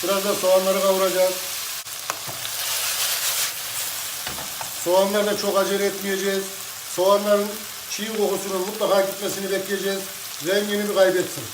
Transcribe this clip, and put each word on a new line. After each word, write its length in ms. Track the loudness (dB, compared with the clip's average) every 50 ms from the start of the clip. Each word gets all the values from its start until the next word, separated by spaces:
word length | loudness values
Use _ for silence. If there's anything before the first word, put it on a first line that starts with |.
| 2
Biraz 200 | 2 0 2 2
da 120 | 0 0
soğanları 460 | 2 4 6 6 6 6 4 2 4
kavuracağız. 520 | 4 4 4 4 4 2 4 4 4 2 2 -2 -6 -8 -8 -8 -8 -8 -8 -10 -10 -12 -12 -12 -6 -6 -6 -6 -6 -10 -10 -8 -8 -8 -6 -6 -4 -4 -4 -2 -2 -2 -2 -2 -2 -2 -2 -2 -2 -2 -2 -2 -2 -2 -4 -6 -8 -8 -6 -6 -6 -6 -6 -8 -8 -8 -8 -8 -8 -8 -8 -8 -8 -10 -8 -8 -10 -8 -8 -6 0
Soğanlarda 540 | 4 4 4 4 4 4 2 2 2 0 0
çok 200 | 0 2 2 2
acele 280 | 2 2 2 2 2
etmeyeceğiz. 580 | 0 0 -2 -4 -2 -2 0 0 0 0 0 -2 -4 -8 -10 -10 -12 -12 -12 -12 -8 -2
Soğanların 520 | 2 4 6 6 6 6 4 4 4 2 0 -4 -8 -10 -12 -12 -12 -10 -8
çiğ 260 | -6 -6 -6 -4 0 0
kokusunun 440 | 2 2 2 0 -2 -2 -2 -2
mutlaka 400 | -2 -2 -2 -2 2 4 4 4
gitmesini 500 | 4 2 0 -4 -4 -4 -4 -4 -2 -2
bekleyeceğiz. 480 | -2 -2 -2 -2 -4 -2 -2 -2 -2 -2 -6 -8 -10 -12 -12 -12 -10 -6 -2 0
Rengini 420 | 2 2 2 0 0 -2 0 0
bir 60 | 4
kaybetsin. 480 | 6 6 6 6 4 0 0 -4 -8 -8 -10